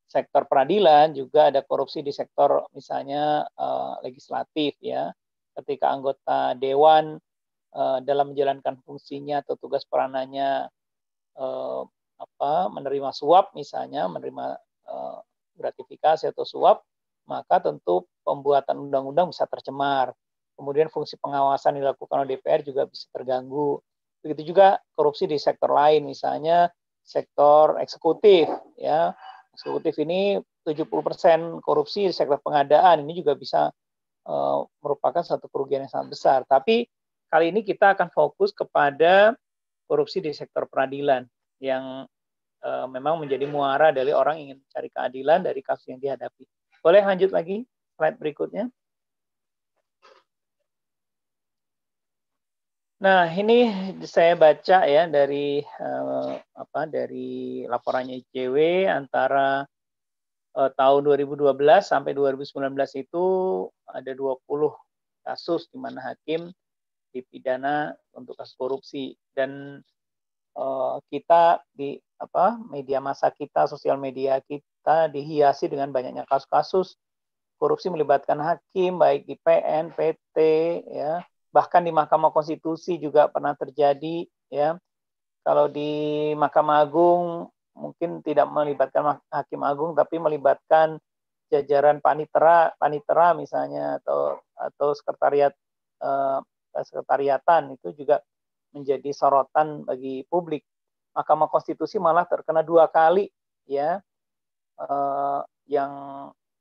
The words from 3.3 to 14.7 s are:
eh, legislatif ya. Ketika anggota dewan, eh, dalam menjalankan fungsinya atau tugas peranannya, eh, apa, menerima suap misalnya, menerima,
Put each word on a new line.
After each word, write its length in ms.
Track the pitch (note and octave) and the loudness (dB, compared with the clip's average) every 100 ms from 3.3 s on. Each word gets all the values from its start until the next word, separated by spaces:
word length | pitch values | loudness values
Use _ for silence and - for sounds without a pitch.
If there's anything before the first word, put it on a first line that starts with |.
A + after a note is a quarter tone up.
| D3+ | -2
eh, 520 | - - C3+ C3 C3 - C3 | -4 -6 -6 -4 -6 -10 -12
legislatif 720 | B2+ - B2+ - D#3 D3 - | -14 -10 -8 -6 -4 -4 -4
ya. 320 | B2 C3 E3 - _ _ _ - | -8 -6 -6 -10 _ _ _ -14
Ketika 320 | C3 C#3 C3+ | -10 -2 -2
anggota 640 | C3+ C3+ - - C3+ C3 | -2 -4 -6 -4 -2 -2
dewan, 640 | B2+ C3+ C#3 D#3 D#3 D#3 D#3 _ _ _ _ _ D3 | -4 -2 4 6 6 4 -6 _ _ _ _ _ -4
eh, 220 | C3+ C3 | -2 -2
dalam 320 | C3 C#3+ C#3+ | -2 -2 -2
menjalankan 480 | C#3 C#3 C#3 C3+ C3 - | -2 -2 -2 -6 -10 -12
fungsinya 580 | C#3+ - C#3+ C#3+ C#3+ | -20 -14 -14 -8 -6
atau 140 | - B2 | -6 -10
tugas 240 | - C3+ | -6 -8
peranannya, 840 | - C3+ C3 C3 C3 C3+ C#3 C3+ C3 _ _ _ _ _ _ - | -4 -4 -4 -6 -8 -4 -4 -4 -6 _ _ _ _ _ _ -12
eh, 460 | C3 C3 C3 C3 B2+ _ _ - | -10 -8 -8 -8 -10 _ _ -20
apa, 360 | - - C#3 D#3+ G3 | -20 -6 -2 -2 -2
menerima 400 | E3 C#3 C#3 C3+ | -6 -6 -6 -6
suap 400 | - D3 F3 G3 | -4 4 6 4
misalnya, 560 | - C#3 C3+ C3 C3+ F3+ | -2 -12 -10 -8 -6 -6
menerima, 480 | D#3 C3 C3 C3 C3 _ | -6 -12 -10 -10 -10 _